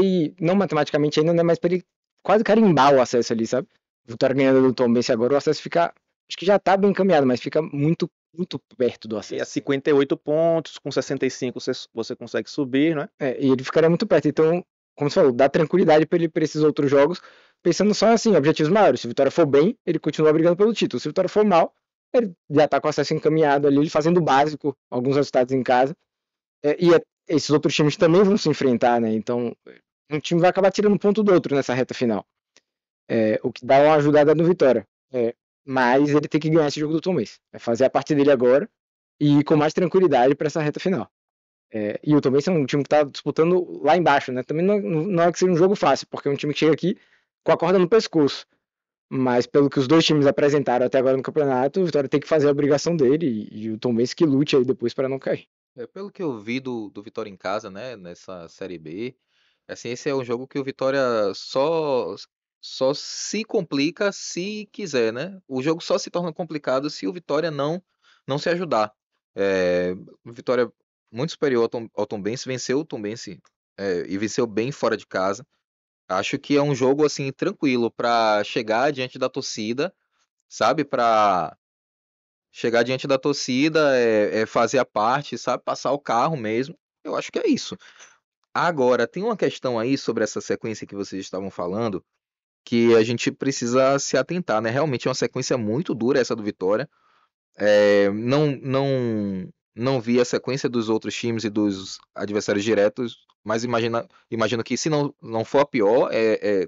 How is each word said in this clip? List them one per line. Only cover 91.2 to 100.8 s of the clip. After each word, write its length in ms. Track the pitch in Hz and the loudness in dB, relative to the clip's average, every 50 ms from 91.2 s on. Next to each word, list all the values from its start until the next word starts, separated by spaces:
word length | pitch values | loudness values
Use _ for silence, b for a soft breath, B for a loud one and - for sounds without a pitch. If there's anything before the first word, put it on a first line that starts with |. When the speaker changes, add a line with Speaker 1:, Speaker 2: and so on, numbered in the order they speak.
| 95 | -10
Speaker 3:
estavam 240 | - - 92 98 95 | -10 -10 -10 -10 -10
falando, 540 | - - 90 87 92 107 117 113 95 85 - _ _ _ _ _ _ _ _ _ _ _ _ | -10 -8 -8 -6 -6 -4 -4 -4 -6 -8 -10 _ _ _ _ _ _ _ _ _ _ _ _
que 320 | - 120 117 117 117 117 | -4 0 2 4 6 6
a 60 | 113 110 | 4 4
gente 280 | 120 120 113 - 143 | 2 -2 -4 -4 -4
precisa 680 | - - - 135 135 - 127 117 123 131 131 135 139 139 | -4 -4 -4 -4 -4 -4 -4 -2 0 2 2 2 2 0
se 180 | - - - | -2 -2 -2
atentar, 460 | 131 135 - 170 180 175 - 110 110 | -2 -2 -2 -6 -8 -4 -2 -2 -2
né? 80 | 113 113 | -2 -2
Realmente 380 | 117 143 156 156 127 120 - 135 | -2 -2 -2 -2 -4 -4 -4 -4
é 20 | |
uma 60 | 127 | -2
sequência 420 | - 131 117 - 127 131 - 151 123 | -2 -4 -4 -4 -8 -4 -4 -4 -2
muito 380 | 110 104 110 139 185 - - | -2 -4 -4 -4 -4 -6 -6
dura 240 | 110 110 123 143 135 | -4 -2 0 0 0
essa 160 | 117 - 123 | 0 -2 -4
do 80 | 113 104 | -6 -6
Vitória. 440 | 104 98 - 92 92 104 117 139 - _ _ _ _ _ _ _ _ _ _ _ _ _ - | -8 -8 -4 -2 -2 -2 -2 -2 -8 _ _ _ _ _ _ _ _ _ _ _ _ _ -2
É, 540 | 101 104 104 104 104 104 104 101 101 98 | 0 4 4 6 6 6 6 4 4 2
não, 440 | 101 107 117 120 135 147 156 147 135 - | 0 -2 -2 0 0 2 2 0 -2 -4
não, 880 | - 135 131 135 139 139 135 131 123 117 110 107 101 101 95 92 92 - - _ _ _ _ | -6 -4 -2 -2 0 0 -2 -2 -2 -2 -2 -2 -4 -4 -6 -8 -10 -12 -16 _ _ _ _
não 240 | 104 120 131 139 127 | -6 -4 -2 -2 -2
vi 200 | 107 117 120 123 | -2 0 0 2
a 60 | 123 | 2
sequência 440 | - - 104 - - 127 143 - 131 | 0 -2 -4 -4 -6 -6 -4 -4 -4
dos 180 | 120 120 | -2 -2